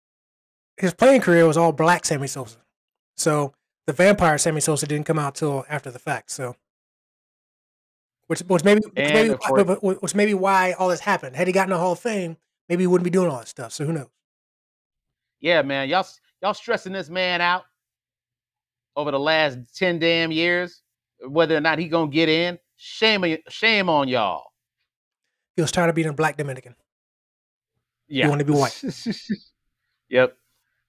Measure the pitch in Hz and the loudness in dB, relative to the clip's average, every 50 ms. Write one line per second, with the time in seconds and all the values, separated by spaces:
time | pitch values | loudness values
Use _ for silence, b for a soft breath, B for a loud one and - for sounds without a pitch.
0 | _ _ _ _ _ _ _ _ _ _ _ _ _ _ _ - - 180 170 - | _ _ _ _ _ _ _ _ _ _ _ _ _ _ _ -4 -4 -4 0 4
1 | 226 262 277 247 - 180 175 170 165 165 151 165 170 165 156 135 160 165 175 160 | 6 6 6 6 6 4 6 6 6 6 4 4 2 2 2 2 2 2 2 2
2 | - - 160 139 139 135 - 139 127 113 - _ _ _ _ _ _ _ _ _ | 0 -2 -4 -4 -6 -8 -10 -12 -14 -14 -16 _ _ _ _ _ _ _ _ _
3 | _ _ _ - - 165 151 147 143 139 - _ _ _ _ _ _ - 143 - | _ _ _ -4 -2 0 0 0 0 -4 -6 _ _ _ _ _ _ -4 0 4
4 | 180 202 202 202 180 165 151 147 - 170 156 156 - - 151 139 - 143 151 147 | 4 4 4 4 4 2 2 2 0 -2 -2 -2 0 -2 -2 -2 -2 -4 -4 -4
5 | 147 - 160 160 147 139 135 - 160 147 139 135 131 - 151 139 - 135 120 - | -2 -2 -2 -2 -2 -6 -6 -4 -4 -4 -4 -4 -6 -8 -10 -10 -10 -12 -16 -12
6 | - 160 139 117 - - - - 127 120 123 _ _ _ _ _ _ _ _ _ | -8 -8 -8 -8 -8 -12 -12 -10 -10 -10 -12 _ _ _ _ _ _ _ _ _
7 | _ _ _ _ _ _ _ _ _ _ _ _ _ _ _ _ _ _ _ _ | _ _ _ _ _ _ _ _ _ _ _ _ _ _ _ _ _ _ _ _
8 | _ _ _ _ _ - 165 - 175 180 190 170 151 202 208 214 214 - - 127 | _ _ _ _ _ -6 -6 -4 -2 0 0 2 4 6 4 4 4 0 -2 -2
9 | 139 147 151 220 220 226 208 202 - - - 202 196 170 190 202 - 190 190 - | 0 2 4 4 4 2 0 -2 -2 0 2 2 2 2 0 -2 -2 -2 -4 -4
10 | - 175 - 202 208 214 208 185 185 196 196 190 185 185 175 180 185 180 175 - | -4 -4 0 0 2 2 2 0 0 2 2 2 2 0 0 0 0 0 -2 -2
11 | - 208 196 - - 131 127 143 180 180 180 190 190 180 190 165 175 185 175 170 | -2 -2 -2 -2 -2 -6 -4 -2 -2 0 2 0 0 0 0 -2 0 -2 -2 -2
12 | - 240 214 202 180 165 165 - _ _ _ _ _ - 175 175 185 180 180 175 | -4 -4 -4 -4 -4 -6 -8 -12 _ _ _ _ _ -4 -2 0 2 4 4 2
13 | 175 175 170 185 180 170 139 120 113 - - - 131 - - - 151 151 165 151 | 2 2 0 0 0 0 -2 -6 -10 -14 -16 -14 -14 -12 -10 -6 -4 -4 -4 -6
14 | 131 - _ _ _ _ _ _ _ _ _ _ _ _ _ _ _ _ _ _ | -8 -12 _ _ _ _ _ _ _ _ _ _ _ _ _ _ _ _ _ _
15 | _ _ _ _ _ _ _ _ - 160 175 160 139 139 139 139 135 135 160 185 | _ _ _ _ _ _ _ _ -2 0 2 2 0 0 -2 -4 -2 -2 -2 -2
16 | - - - _ _ _ _ _ - 196 208 - - 233 226 - - 190 190 196 | -2 -4 -10 _ _ _ _ _ -6 -6 -6 -4 -4 -4 -4 -4 -6 -8 -10 -10
17 | 165 139 170 185 185 180 180 170 175 175 180 185 - _ _ _ _ _ _ _ | -10 -8 -6 -4 -2 -2 -2 0 0 0 -2 -2 -6 _ _ _ _ _ _ _
18 | _ _ _ _ _ _ _ _ _ _ _ _ _ _ _ _ _ _ - 143 | _ _ _ _ _ _ _ _ _ _ _ _ _ _ _ _ _ _ -8 -6
19 | 147 151 139 135 139 156 160 156 156 147 123 127 123 - - - 190 180 170 165 | -4 -2 -2 -2 0 0 2 2 2 0 -2 -6 -14 -14 -8 -4 -2 -2 0 0
20 | 160 165 170 165 165 160 160 160 170 175 175 175 180 175 - _ _ _ _ _ | 0 2 2 2 0 0 0 0 0 0 0 -2 -4 -6 -10 _ _ _ _ _
21 | _ _ _ - - 131 143 160 165 156 160 151 151 160 156 151 175 160 156 170 | _ _ _ -18 -12 -4 0 2 2 2 2 0 0 0 -2 -2 -2 -2 0 0
22 | 160 147 135 160 165 156 156 160 175 175 175 170 _ _ _ _ - - - - | 0 0 0 2 2 2 2 2 0 -2 -4 -8 _ _ _ _ -20 -16 -6 -2
23 | 220 220 214 202 180 170 160 160 - - - - 214 226 220 208 190 180 160 147 | 0 0 0 0 0 -2 -4 -4 -8 -14 -8 -2 0 0 2 2 2 2 2 0
24 | 135 131 127 123 107 98 85 76 - - _ _ _ _ _ _ _ _ _ _ | 0 0 0 0 0 -2 -4 -6 -10 -16 _ _ _ _ _ _ _ _ _ _
25 | _ _ _ _ _ _ _ _ _ _ _ - 160 135 - 185 175 165 160 165 | _ _ _ _ _ _ _ _ _ _ _ -4 -4 -2 0 0 0 0 0 0
26 | 160 156 143 135 156 151 143 147 147 139 131 131 - 123 120 _ _ _ _ _ | -2 -4 -2 -2 -2 -2 -2 -4 -8 -8 -8 -12 -14 -20 -20 _ _ _ _ _
27 | _ _ _ _ _ _ _ _ _ _ _ _ _ _ _ _ _ _ _ _ | _ _ _ _ _ _ _ _ _ _ _ _ _ _ _ _ _ _ _ _
28 | _ - 151 131 120 147 143 147 143 143 147 143 139 123 - - - 254 - - | _ -8 -2 0 0 2 2 0 0 2 2 2 2 0 -2 -6 -10 -10 -10 -8
29 | - 240 202 - - - 208 - _ _ _ _ _ _ _ _ _ _ _ _ | -8 -8 -8 -8 -8 -8 -10 -10 _ _ _ _ _ _ _ _ _ _ _ _
30 | _ - 123 127 127 123 - _ _ _ _ _ _ _ _ _ _ | _ -2 2 2 2 2 0 _ _ _ _ _ _ _ _ _ _